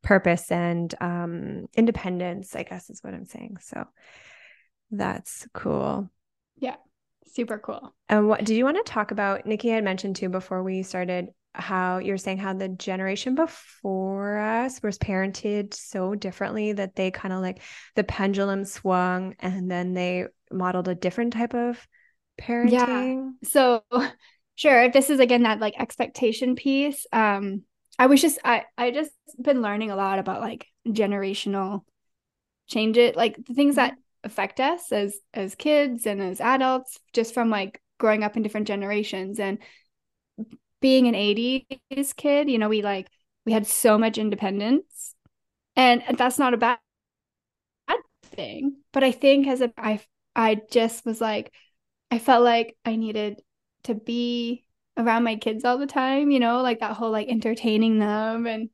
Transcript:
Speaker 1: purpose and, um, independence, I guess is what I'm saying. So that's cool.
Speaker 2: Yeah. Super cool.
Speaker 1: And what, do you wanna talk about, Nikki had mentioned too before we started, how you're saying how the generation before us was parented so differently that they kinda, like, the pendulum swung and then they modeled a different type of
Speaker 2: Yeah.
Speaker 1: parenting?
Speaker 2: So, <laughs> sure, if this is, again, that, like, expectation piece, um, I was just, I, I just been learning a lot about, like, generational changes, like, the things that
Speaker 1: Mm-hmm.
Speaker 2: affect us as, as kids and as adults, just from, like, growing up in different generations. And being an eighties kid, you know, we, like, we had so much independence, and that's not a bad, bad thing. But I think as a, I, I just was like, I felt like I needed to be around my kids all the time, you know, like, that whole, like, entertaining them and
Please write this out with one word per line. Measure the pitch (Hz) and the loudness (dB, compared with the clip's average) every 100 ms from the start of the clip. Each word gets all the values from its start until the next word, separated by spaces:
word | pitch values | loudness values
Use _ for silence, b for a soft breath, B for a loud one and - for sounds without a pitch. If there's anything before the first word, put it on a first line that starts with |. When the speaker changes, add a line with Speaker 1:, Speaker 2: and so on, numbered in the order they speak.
Speaker 1:
purpose | - 196 180 170 - | 4 4 4 0 0
and, | 175 170 170 170 - | -2 0 -2 -4 -6
um, | 175 175 170 170 - - - - | -6 -6 -6 -8 -10 -10 -6 2
independence, | 226 226 190 180 180 180 190 - | 2 2 -4 -4 -6 -8 -12 -12
I | |
guess | - 185 - | -12 -14 -16
is | - | -18
what | 185 | -16
I'm | 185 180 | -14 -16
saying. | - - 196 | -16 -16 -18
So | - - - _ b b b b b b b _ _ | -16 -14 -14 _ b b b b b b b _ _
that's | 208 - - - - - | -6 -6 -6 -10 -18 -16
cool. | - - - - - 190 _ _ _ _ _ | -10 -4 -2 -2 -4 -8 _ _ _ _ _
Speaker 2:
Yeah. | - - _ _ _ _ _ | -10 -10 _ _ _ _ _
Super | - 233 214 | -8 -6 -6
cool. | - - - _ _ | -10 -12 -14 _ _
Speaker 1:
And | 214 208 | 4 4
what, | 220 | 2
do | 208 220 | 2 2
you | 262 | 2
wanna | 339 | 0
talk | 453 233 202 | -2 -4 -4
about, | 214 202 196 - | -2 -2 -2 -4
Nikki | 214 233 | -4 0
had | 226 202 | 0 0
mentioned | 190 202 190 | -4 -6 -6
too | 190 | -4
before | 185 185 185 | -6 -6 -6
we | 185 190 | -4 -6
started, | 190 185 180 180 180 _ _ | -6 -6 -4 -4 -6 _ _
how | - 185 190 185 185 | -14 -6 -2 -2 -2
you're | 190 196 | -4 -4
saying | 190 190 | -4 -6
how | 196 | -6
the | 190 190 | -6 -6
generation | 185 - 185 190 202 254 | -8 -6 -4 -4 -4 -2
before | 269 320 - - - 196 190 190 196 202 208 | 0 -2 -4 -20 -12 -6 -4 -4 -4 -4 -4
us | 214 226 254 254 | -2 -2 -2 -6
was | 208 202 | -8 -6
parented | - 190 190 196 214 208 202 | -4 -2 -2 -4 -4 -4 -4
so | - - 196 185 | -10 -10 -6 -4
differently | 208 196 180 202 220 214 | -4 -8 -6 -6 -4 -4
that | 208 190 - | -2 -6 -2
they | 190 | -4
kinda, | 185 190 185 | -4 -6 -4
like, | 185 185 B B B - | -4 -8 B B B -4
the | |
pendulum | 208 - 196 196 196 196 | -2 0 0 0 0 -2
swung | 196 - 190 185 180 180 185 - | -6 -6 0 2 2 0 -4 -8
and | 185 190 180 | -6 -4 -4
then | 180 180 | -4 -2
they | 180 180 180 180 _ _ | -2 -2 -2 -6 _ _
modeled | 190 185 180 180 | -4 -2 -2 -2
a | |
different | 180 185 175 233 | -2 -2 -2 -2
type | 226 233 240 | -2 -4 -2
of | 240 240 - _ _ _ _ - - 240 | -4 -6 -14 _ _ _ _ -18 -6 0
Speaker 2:
Yeah. | 240 247 247 | 4 4 2
Speaker 1:
parenting? | 247 254 262 262 262 | 0 -2 -4 -6 -12
Speaker 2:
So, | - 294 254 233 _ | 0 4 4 4 _
<laughs> | 247 277 - _ _ _ - | -2 -2 -6 _ _ _ 0
sure, | 302 254 | 6 8
if | 254 | 8
this | 269 269 | 6 4
is, | 285 | 6
again, | 247 247 | 6 6
that, | 233 214 | 4 2
like, | 220 - | -2 -2
expectation | 233 - 254 - 254 226 254 247 | -8 -4 -6 0 -2 0 -2 -2
piece, | 277 269 285 277 - | 0 2 0 -4 -2
um, | 226 214 202 202 196 - _ _ - | 2 2 2 -4 -8 -12 _ _ 4
I | 262 | 8
was | 277 | 8
just, | 330 277 - | 6 2 0
I, | 233 - - | 0 0 -4
I | 247 | -2
just | 277 302 _ _ - | -2 -6 _ _ -6
been | 247 262 | 0 2
learning | 220 208 220 | 0 -2 -4
a | 196 | -2
lot | 196 190 | -2 -2
about, | 190 185 | -4 -4
like, | 226 - - _ 233 | -6 -8 -16 _ -6
generational | 214 202 202 196 202 - 196 190 202 _ _ _ _ _ _ _ _ _ | 0 0 0 -2 -4 -4 -4 -4 -6 _ _ _ _ _ _ _ _ _
changes, | 190 220 220 240 - | -2 2 6 4 4
like, | 220 208 | 0 -2
the | - 254 | -8 2
things | 285 277 | 2 4
that | 254 | 0
Speaker 1:
Mm-hmm. | 262 _ _ | -2 _ _
Speaker 2:
affect | - - 202 - | -12 -6 -6 -2
us | 269 349 - | -2 -2 -4
as, | 214 202 202 _ | -2 -2 -6 _
as | - 190 - | -10 -10 -4
kids | 302 302 285 240 220 | 2 4 2 -2 -4
and | 202 | -4
as | 190 185 | -4 -2
adults, | 233 262 262 262 254 - _ | 0 2 2 0 -4 -20 _
just | - 226 | -2 -2
from, | 247 226 | 0 0
like, | 208 196 - _ _ | 0 -4 -12 _ _
growing | 226 214 | 2 2
up | 208 220 | 0 -2
in | |
different | 214 208 208 | -4 -4 -4
generations. | 202 196 208 208 190 190 208 | -4 -2 -4 -4 -6 -8 -4
And | 196 202 b b b _ _ _ _ - 220 - _ _ | -4 -4 b b b _ _ _ _ -16 -16 -16 _ _
being | 269 262 247 | 4 6 6
an | 214 | 4
eighties | 208 208 240 262 - 262 _ 269 277 | 0 0 0 -2 -6 -18 _ -6 -6
kid, | - 294 285 285 | -4 2 2 2
you | 240 | 2
know, | 214 | 2
we, | 214 | 0
like, | 202 196 190 _ _ _ - | 0 -4 -8 _ _ _ 0
we | |
had | 220 214 | 0 0
so | - 233 214 | 2 4 6
much | 226 220 | 4 0
independence, | 214 202 208 202 208 285 - - - - _ _ _ _ _ - | -4 -2 -2 -2 2 0 0 -18 -18 -20 _ _ _ _ _ 4
and | 254 240 - 247 | 6 6 2 0
that's | 254 247 | 0 2
not | 269 | 2
a | 240 | 4
bad, | 233 240 _ _ _ _ _ _ _ _ _ _ - | 2 0 _ _ _ _ _ _ _ _ _ _ -4
bad | 349 - _ | -4 -4 _
thing. | _ - - - 277 277 _ | _ -12 -10 -4 -6 -6 _
But | 277 | 2
I | 262 | 2
think | 240 277 277 277 | 4 6 6 4
as | 262 | 0
a, | 247 - | -2 -2
I, | 220 208 - _ _ - | -4 -4 -6 _ _ 0
I | 226 214 - | 2 2 2
just | 240 226 226 | 2 2 -2
was | - 220 | -8 -4
like, | 220 214 220 b b b _ _ _ | -2 -4 -8 b b b _ _ _
I | 233 | -4
felt | 226 262 | 4 6
like | 240 233 226 _ - | 8 4 0 _ -4
I | 220 | -4
needed | 220 214 208 208 _ _ _ _ - | -2 -4 -6 -8 _ _ _ _ -6
to | 214 | -6
be | 220 233 240 240 233 240 _ _ _ - | -4 -2 -2 -2 -4 -6 _ _ _ -2
around | 233 226 | 0 2
my | 233 220 | 0 -2
kids | - 220 247 | -4 -2 0
all | 254 | 0
the | 277 | -2
time, | 277 262 269 285 | -2 0 2 4
you | 269 | 4
know, | 233 240 | 4 2
like, | 254 233 | 0 -2
that | 214 214 | -4 -4
whole, | 226 | -2
like, | 220 214 | -2 -2
entertaining | 226 220 233 233 214 226 220 | -2 0 -2 0 2 4 4
them | 208 208 220 226 233 | 2 0 -2 -2 -4
and | 220 220 | -6 -8